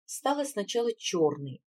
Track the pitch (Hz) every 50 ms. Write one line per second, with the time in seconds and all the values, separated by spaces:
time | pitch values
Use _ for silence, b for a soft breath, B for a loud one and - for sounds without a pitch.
0 | _ - - - - 269 285 294 285 285 - 208 202 190 - 233 233 240 226 -
1 | - - 185 170 160 151 147 143 139 135 131 - _ _ _